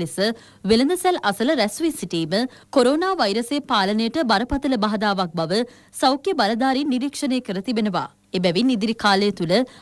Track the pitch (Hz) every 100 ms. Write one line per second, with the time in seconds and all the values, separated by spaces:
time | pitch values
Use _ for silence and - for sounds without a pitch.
0 | 165 - 208 226 - - 190 226 277 359
1 | 370 359 202 196 233 311 214 - 320 -
2 | 180 175 160 190 262 - - 277 247 302
3 | 381 370 220 208 233 285 285 240 190 214
4 | 226 320 262 196 247 277 277 254 214 208
5 | 214 190 180 165 160 196 240 - _ -
6 | 269 277 392 330 202 226 262 269 294 247
7 | 277 - 285 254 247 190 196 214 214 170
8 | 123 _ _ 190 180 165 254 233 220 226
9 | 208 196 202 196 165 196 254 -